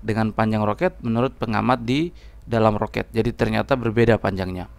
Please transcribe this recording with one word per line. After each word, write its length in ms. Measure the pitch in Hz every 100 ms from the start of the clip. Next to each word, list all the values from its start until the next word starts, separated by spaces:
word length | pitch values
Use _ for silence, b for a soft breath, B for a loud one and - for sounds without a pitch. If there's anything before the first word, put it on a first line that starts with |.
dengan 320 | 110 107 110 104
panjang 320 | 110 110 104
roket 320 | 104 180 -
menurut 320 | 120 113 127 -
pengamat 400 | 113 107 110 127 117
di 260 | 135 170 b b b
dalam 320 | - 113 110 104
roket. 320 | 104 - - 110
Jadi 160 | 113
ternyata 480 | - 110 110 107 135
berbeda 400 | 113 110 117 107
panjangnya. 480 | 104 95 92 90 87